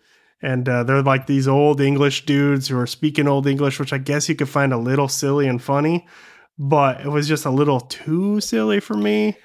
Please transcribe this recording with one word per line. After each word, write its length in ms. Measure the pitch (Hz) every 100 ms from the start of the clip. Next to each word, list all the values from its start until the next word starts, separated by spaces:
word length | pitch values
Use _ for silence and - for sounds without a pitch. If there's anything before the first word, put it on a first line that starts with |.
| _ _ _ _
And, 280 | 135 127 127
uh, 160 | 123
they're, 180 | 120 139
like, 240 | 135 131 131
these 220 | 139 135
old 320 | 139 147 143
English 440 | 139 139 143 135
dudes 440 | - 143 143 139 135
who 100 | 127
are 80 | 123
speaking 400 | - 151 147 143
old 220 | 139 139
English, 320 | 139 139 135
which 120 | 139
I 60 | 135
guess 300 | 135 147 147
you 80 | 160
could 120 | 139
find 240 | 147 139
a 40 | 120
little 300 | 120 139 139
silly 400 | - 139 143 139
and 120 | 123
funny. 460 | 135 139 156 175 - - - - _ -
But 440 | 139 151 139 123
it 80 | 143
was 180 | 147 147
just 180 | 151
a 60 | 143
little 300 | 131 147 131
too 600 | - - - 165 196 208
silly 380 | - 226 214 208
for 160 | -
me. 400 | 214 208 214 214 202